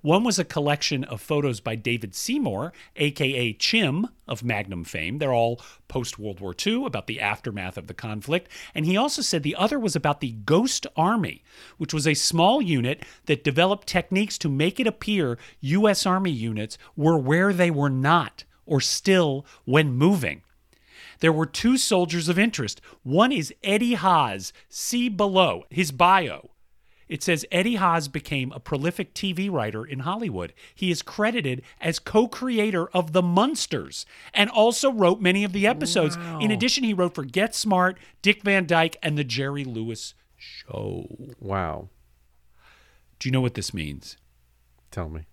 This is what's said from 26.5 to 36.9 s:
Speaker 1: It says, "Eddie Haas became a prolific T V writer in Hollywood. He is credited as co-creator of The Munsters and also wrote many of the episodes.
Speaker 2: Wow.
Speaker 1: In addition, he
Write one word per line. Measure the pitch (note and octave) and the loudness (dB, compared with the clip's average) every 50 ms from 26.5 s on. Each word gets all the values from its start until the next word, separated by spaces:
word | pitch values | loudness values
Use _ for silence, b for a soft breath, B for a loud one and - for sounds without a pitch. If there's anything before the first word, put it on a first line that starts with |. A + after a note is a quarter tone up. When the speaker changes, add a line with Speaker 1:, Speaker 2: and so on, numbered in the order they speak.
| - _ _ _ _ _ _ _ _ _ - | -20 _ _ _ _ _ _ _ _ _ -12
Speaker 1:
It | _ D#3+ C#3+ - | _ -10 -4 0
says, | - E3+ D#3 - - | 0 0 0 0 -2
"Eddie | - F3 F#3+ A#3 A#3+ | -2 0 0 0 0
Haas | G3+ F#3+ F3+ E3 E3+ D3 | 2 2 2 2 2 -2
became | C#3+ - D#3 - - D3+ C3+ B2+ B2 | -4 -8 -8 -6 -4 -4 -4 -4 -4
a | - B2 | -8 -12
prolific | - - D3+ C3+ C#3 - G3+ - F#3+ - _ | -8 -6 -4 -2 -2 -2 -2 -2 -8 -8 _
T | - - G3 F3+ | -6 -4 -4 -2
V | E3 F#3+ G3+ | -2 -2 -2
writer | F#3 C#3+ A2 A2 G#2 A2 A2+ | -2 -2 -2 -2 -4 -6 -8
in | C#3 C#3+ C3 | -8 -8 -6
Hollywood. | B2+ D#3+ F#3+ A3+ A#3 F#3 G#2+ F#2 F2 D#2+ - B B B B | -6 -6 -6 -4 -6 -6 -6 -6 -8 -8 -10 B B B B
He | - F#3+ F3+ | -4 -2 0
is | E3+ D3+ | 0 -2
credited | - - - - G#3 A3 A3+ B3 D3+ C3+ B2+ C3 B B B B | -4 -10 -4 -2 0 0 0 -2 -2 -4 -4 -6 B B B B
as | - E3 E3 | -4 -4 -4
co-creator | - _ - - G#3+ A#3+ B3 - - B3+ B3+ A#3+ A3 G#3 A3 F#3+ F3 E3+ - | -4 _ 2 2 2 2 2 -2 -6 -4 -2 0 0 0 0 0 -2 -4 0
of | - F3+ F3 D#3+ D#3 | 0 0 0 2 2
The | F#3 F3+ | 2 2
Munsters | F3 F3 F#3+ A3 C#4 D#4+ - - - - B2+ D2+ C#2 - - - B B B B B B | 4 4 4 4 2 0 -4 -4 -4 -4 -6 -6 -8 -12 -14 -14 B B B B B B
and | - G#3 A3+ | 2 2 2
also | B3+ A#3 G#3+ A#3 A#3 - - C4+ | 4 4 4 4 4 4 0 0
wrote | C4 A3 F#3+ E3+ F#3 A3 | 4 4 4 4 4 4
many | G3+ F3+ F#3 G3 G#3 | 2 2 2 2 0
of | G3+ | 0
the | F3+ G3+ G3 | 0 2 2
episodes. | G#3+ C4 - D4 - - G3+ E3+ - - | 2 2 2 -2 0 2 2 2 2 0
Speaker 2:
Wow. | E3+ E3+ E3+ E3 D#3 | -4 -8 -8 -6 -2
Speaker 1:
In | A3+ G#3+ | 0 0
addition, | G#3+ G3 A3+ B3+ B3 C#4 C4 | 2 2 2 0 0 0 0
he | A3 | 0